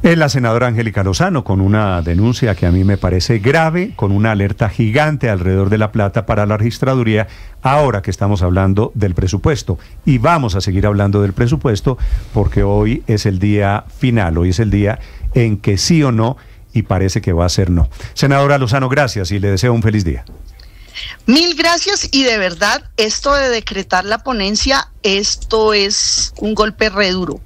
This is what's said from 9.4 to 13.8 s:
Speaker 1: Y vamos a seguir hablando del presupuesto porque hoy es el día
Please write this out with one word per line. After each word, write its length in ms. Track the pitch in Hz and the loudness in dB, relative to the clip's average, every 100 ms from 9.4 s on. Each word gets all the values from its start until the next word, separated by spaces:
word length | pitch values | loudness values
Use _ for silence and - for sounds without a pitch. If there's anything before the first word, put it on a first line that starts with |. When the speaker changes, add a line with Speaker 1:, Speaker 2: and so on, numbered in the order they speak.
| - 139 - 87 - - - | 0 -2 -4 -8 -8 -6 0
Speaker 1:
Y 140 | 131 | 2
vamos 340 | 127 170 120 92 | 2 2 0 -2
a 60 | |
seguir 240 | 95 95 101 | -2 0 2
hablando 380 | 101 101 101 | 2 2 2
del 100 | 101 | 0
presupuesto 640 | 98 120 139 139 104 - 123 - - - | 0 0 0 0 0 -2 -2 -2 -2 -2
porque 280 | 110 98 - | -2 0 2
hoy 420 | 98 104 107 123 - | 2 2 2 -2 -2
es 180 | 107 107 | -2 0
el 140 | 95 | 0
día 460 | 104 104 98 101 | 0 2 2 -2